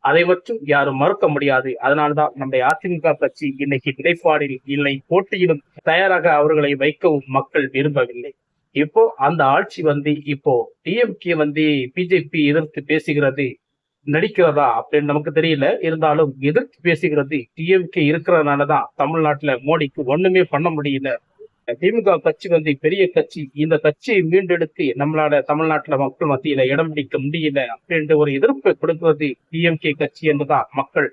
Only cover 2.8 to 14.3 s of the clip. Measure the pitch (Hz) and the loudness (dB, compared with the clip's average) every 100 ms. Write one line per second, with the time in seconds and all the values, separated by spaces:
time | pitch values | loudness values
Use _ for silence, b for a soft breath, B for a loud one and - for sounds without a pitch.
2.8 | 185 170 160 147 139 - 147 135 143 135 | -4 -2 -2 0 -2 -4 -8 -6 -4 -4
3.8 | - 131 170 170 170 151 143 131 135 139 | -4 -2 -2 0 0 0 -2 -8 -6 -4
4.8 | 143 139 _ 175 190 202 180 151 _ - | -2 -4 _ -2 -2 -2 0 0 _ -6
5.8 | - 165 190 180 165 151 151 156 143 139 | 0 2 2 2 2 2 4 2 0 0
6.8 | 139 151 180 147 135 135 135 156 135 139 | -2 0 0 0 -2 -4 -2 -2 -2 -2
7.8 | 151 139 120 120 120 - _ _ _ 139 | -2 0 -4 -6 -14 -16 _ _ _ -4
8.8 | 147 226 226 - 139 165 135 147 202 - | 0 2 2 2 -2 2 2 2 0 -2
9.8 | 156 143 147 147 143 139 - 123 113 _ | -2 0 -2 -4 -4 -4 0 0 -2 _
10.8 | - 214 233 185 175 165 147 147 156 143 | -6 -2 -2 -2 -4 -2 0 0 0 0
11.8 | 127 175 180 180 143 165 147 151 156 - | -4 -6 0 0 0 0 2 2 -2 -10
12.8 | 143 151 160 147 139 135 135 - _ _ | -2 -2 0 0 0 0 -6 -6 _ _
13.8 | _ _ 147 185 226 | _ _ -2 0 0